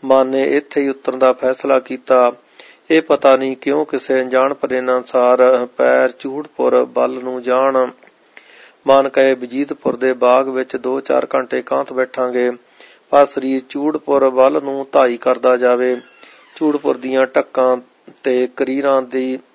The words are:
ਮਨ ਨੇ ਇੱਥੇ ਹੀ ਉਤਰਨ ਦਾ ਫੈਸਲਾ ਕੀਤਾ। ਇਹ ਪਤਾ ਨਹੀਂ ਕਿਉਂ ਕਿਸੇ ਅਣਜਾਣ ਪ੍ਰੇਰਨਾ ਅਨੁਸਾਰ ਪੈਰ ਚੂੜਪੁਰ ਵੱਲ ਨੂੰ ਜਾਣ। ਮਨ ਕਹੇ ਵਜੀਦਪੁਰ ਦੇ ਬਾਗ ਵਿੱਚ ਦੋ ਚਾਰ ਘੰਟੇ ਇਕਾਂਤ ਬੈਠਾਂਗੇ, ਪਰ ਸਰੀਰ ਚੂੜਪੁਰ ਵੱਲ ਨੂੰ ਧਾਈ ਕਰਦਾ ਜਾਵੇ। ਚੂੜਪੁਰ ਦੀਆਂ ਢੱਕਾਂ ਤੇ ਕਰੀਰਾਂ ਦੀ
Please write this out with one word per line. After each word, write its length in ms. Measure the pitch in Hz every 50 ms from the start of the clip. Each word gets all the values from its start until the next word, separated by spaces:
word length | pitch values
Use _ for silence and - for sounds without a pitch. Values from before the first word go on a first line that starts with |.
| -
ਮਨ 220 | 135 131 135 131
ਨੇ 300 | 131 131 135 135 143 139
ਇੱਥੇ 240 | 143 143 - - 147
ਹੀ 80 | 143 135
ਉਤਰਨ 300 | 135 135 _ - 127 131
ਦਾ 140 | 131 131 127
ਫੈਸਲਾ 460 | - - 127 131 - - 139 139 131
ਕੀਤਾ। 540 | 127 - 127 127 _ - 131 127 123 123 120 - _ _ _ _ - - - _ _ _
ਇਹ 120 | 160 160 156
ਪਤਾ 340 | - 151 139 - 139 135
ਨਹੀਂ 200 | 131 135 135 131
ਕਿਉਂ 300 | 127 - 135 143 147 156
ਕਿਸੇ 360 | - - 135 - - 139 131 127
ਅਣਜਾਣ 320 | 127 127 131 131 135 143
ਪ੍ਰੇਰਨਾ 420 | - - 127 131 127 127 127 127
ਅਨੁਸਾਰ 720 | 127 123 - - 131 123 123 127 127 127 127 131 120 123 123 _
ਪੈਰ 340 | _ 131 127 127 131 131 127
ਚੂੜਪੁਰ 680 | 123 _ - 139 131 143 151 143 _ - 127 127 123
ਵੱਲ 340 | 123 127 127 123 123 127 127
ਨੂੰ 320 | 131 127 123 127 127 127 120
ਜਾਣ। 440 | 127 123 127 135 135 135 131 127 127 127 _ _ _ _ _ _ _ _ - _ _ - - - - _ _ _
ਮਨ 220 | 139 135 135 135 135
ਕਹੇ 260 | - - 135 135 135
ਵਜੀਦਪੁਰ 600 | 127 127 123 120 131 143 139 147 - - 135 127
ਦੇ 160 | 120 127 131 127
ਬਾਗ 360 | 123 123 123 123 131 135 135
ਵਿੱਚ 280 | 131 131 131 131 -
ਦੋ 240 | 127 120 127 131 139
ਚਾਰ 260 | 135 - 139 131 131 127 -
ਘੰਟੇ 240 | 139 127 123 - 127
ਇਕਾਂਤ 340 | 123 - 135 135 139 131 139
ਬੈਠਾਂਗੇ, 600 | 127 131 127 - - 127 127 123 123 123 123 123 120 _ _ _ _ - - - _ _ _
ਪਰ 160 | - 143 143
ਸਰੀਰ 360 | 139 - 143 131 135 135 131 127 _
ਚੂੜਪੁਰ 560 | - 143 143 151 156 156 - - 143 139 135
ਵੱਲ 380 | 135 127 127 131 135 147 156 143
ਨੂੰ 240 | 139 135 139 135 135 -
ਧਾਈ 240 | 143 135 127 120
ਕਰਦਾ 400 | 117 - 131 131 120 120 127 127
ਜਾਵੇ। 400 | 123 123 123 123 123 127 127 127 123 123 _ _ _ - - - _ _ _ _
ਚੂੜਪੁਰ 400 | - 160 151 147 143 143 143 139
ਦੀਆਂ 300 | 127 123 131 131 131 135
ਢੱਕਾਂ 500 | 131 - 147 135 - _ 127 127 127 127 123 123 _ _ _ _ - - _ _
ਤੇ 260 | 139 127 127 127 127 127
ਕਰੀਰਾਂ 460 | - 139 131 131 139 139 139 135 135 131
ਦੀ 360 | 123 123 131 127 131 131 131 - _ _